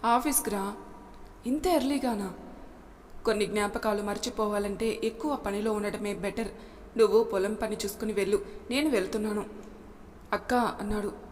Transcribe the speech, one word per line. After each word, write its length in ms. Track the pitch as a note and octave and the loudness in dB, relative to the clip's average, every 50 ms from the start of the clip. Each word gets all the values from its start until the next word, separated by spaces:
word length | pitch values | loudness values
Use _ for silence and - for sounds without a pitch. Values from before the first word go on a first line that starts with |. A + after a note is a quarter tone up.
| - | 4
"ఆఫీస్‌కి 460 | A#3 A#3 B3 B3 D4+ C4 - - A3 | 6 4 4 4 4 2 2 2 2
రా." 240 | G#3 G3 G3 G3+ G#3+ - - - - - - - - - - - - - - | -2 0 -2 -2 -6 -8 -14 -16 -16 -16 -18 -18 -16 -16 -16 -16 -18 -8 -2
"ఇంత 200 | A#3 C4 D#4 - | -2 0 2 4
ఎర్లీగానా?" 680 | F#4 F4 D4 B3 C4+ C#4+ C4+ C4+ B3 A3+ G3+ G3+ F#3 F3 - - - - - - - - - - - - - - - - - - | 4 4 6 4 4 2 2 2 0 0 0 -2 -6 -6 -10 -14 -14 -14 -16 -16 -16 -18 -18 -20 -20 -20 -20 -18 -14 -14 -2 0
"కొన్ని 220 | - G#3+ G#3 G#3+ | 2 2 2 2
జ్ఞాపకాలు 560 | F3 G3 G#3+ G#3 G3+ G3+ A3+ - A3 G#3 G3+ | 2 2 2 2 2 0 0 0 0 0 0
మర్చిపోవాలంటే 1000 | G3+ G#3 G#3 G3+ - B3 B3 - G#3+ G#3 G#3 G3+ G3+ G3+ G3+ F3 A3+ A3 - - - | 0 -2 -4 -2 -4 -4 0 0 0 2 2 0 0 0 -2 0 0 0 0 0 -2
ఎక్కువ 320 | A3 A3 - - D4+ C#4+ | -2 -2 -2 -2 -2 -2
పనిలో 360 | C4+ - G3+ G3+ G#3 G#3+ A3+ | 0 -2 -2 -2 0 0 0
ఉండటమే 420 | G#3+ G#3 G#3 G#3 - G#3+ G3+ G#3 G3+ | 0 0 0 -2 -2 -2 -4 -4 -4
బెటర్. 340 | F3 F#3 G3 F#3+ - A3+ - - - - - - - - - - A3 | -2 -4 -4 -2 -2 -4 -4 -6 -12 -16 -16 -18 -18 -18 -6 6 6
నువ్వు 260 | A3+ G3+ G3 A3 A3+ | 6 8 8 6 6
పొలం 300 | A3 G#3 F#3+ F#3+ G3+ A3 | 6 2 2 2 2 0
పని 220 | G#3+ A3+ G#3+ G#3+ | -2 -2 -2 -2
చూసుకుని 360 | G#3+ - G3+ - - A3 G#3+ | -2 -4 -4 -4 -2 -2 0
వెళ్ళు, 320 | G#3 G3+ G3 F#3 G#3 G3 - - - - - - | 2 2 4 4 2 2 2 -4 -12 -14 -6 -2
నేను 200 | A#3+ C#4 D4+ D#4 | 0 2 4 4
వెళ్తున్నాను." 540 | C4 G3+ F#3 - - G#3+ G#3 G#3+ G#3 G#3 G3 - - - - - - - - - - - - - - - - - | 4 4 2 2 0 0 0 0 0 -2 -4 -4 -10 -14 -14 -14 -16 -18 -18 -18 -18 -18 -18 -18 -18 -18 -4 -4
"అక్క," 220 | - G3+ - - B3+ | -4 -2 0 2 2
అన్నాడు. 580 | A#3+ A#3 G3+ - - G3 G#3 G#3 G#3 G#3 G3+ - - - - | 4 4 2 0 -2 -2 -2 0 0 -2 -4 -6 -8 -14 -18